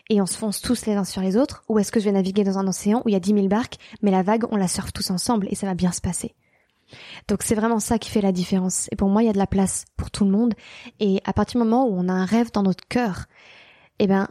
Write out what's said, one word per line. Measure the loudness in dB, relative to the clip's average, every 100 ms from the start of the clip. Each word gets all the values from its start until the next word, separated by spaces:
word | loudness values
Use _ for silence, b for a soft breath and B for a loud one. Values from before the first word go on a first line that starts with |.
| 0
et | 0
on | 0
se | -2
fonce | -6 -6
tous | -4 -2 0
les | -2
uns |
sur | -2 -4
les | 0 2
autres, | 0 -4 -2
ou | 0
est-ce | 2
que | 0
je | 2
vais |
naviguer | 2 2 0
dans | 0 0
un | -2
océan | -2 0 0 2
où |
il |
y | 0
a |
dix | 2 2
mille | 2
barques, | 0 -2 -10 B B
mais | 2
la | 2
vague, | 2 0 0
on | -2
la | -2
surfe | -2 -8
tous | -8 -6
ensemble | -4 0 -2 -2
et | -4
ça | -4
va | -2
bien | -2
se | -2
passer. | -6 -6 -8 -14 B B B B B B B B -4
Donc | -4
c'est | 0 0
vraiment | 2 0
ça | 0 -2
qui | 0
fait | 2
la | 2
différence. | 2 0 0 0 -2 -6
Et | -2
pour | 2
moi, | 4
il | 4
y |
a |
de | 2
la | 2
place | 2 0 -2 -8 -12
pour | -10
tout | 0 2
le |
monde. | 4 2 0 B B -20 -4
Et | 0 0 0
à |
partir | -2 0 0
du | 2
moment | 2 2
où | 0
on | 0
a |
un | 0 2
rêve | 0 2
dans | 0
notre | 0 0 -2
cœur, | -2 -2 -4 -12 B B B B B B _
eh | 2
ben, | 2 0